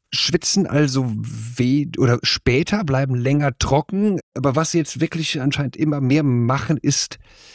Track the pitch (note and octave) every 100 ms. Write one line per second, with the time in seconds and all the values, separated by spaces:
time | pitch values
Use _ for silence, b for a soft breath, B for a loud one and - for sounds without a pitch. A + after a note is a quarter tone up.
0 | _ - - E3+ - G3 - D3 D3 C3
1 | B2 G#2+ A2 A2+ A#2 B2 B2 C#3+ C#3+ -
2 | B2 A#2+ - - B2+ C3 - G#3 D3 C3
3 | C3+ B2 B2+ D3 C#3+ - - C#3+ - G3
4 | G#3 F#3 - - C3+ C3 D#3+ E3+ D3 A#2+
5 | D#3+ E3 D#3 D3+ C#3 C#3+ C3+ - D3+ C#3+
6 | B2+ D3+ C#3+ A#2+ A#2+ C3+ A#2+ D3+ C#3+ -
7 | - - B B B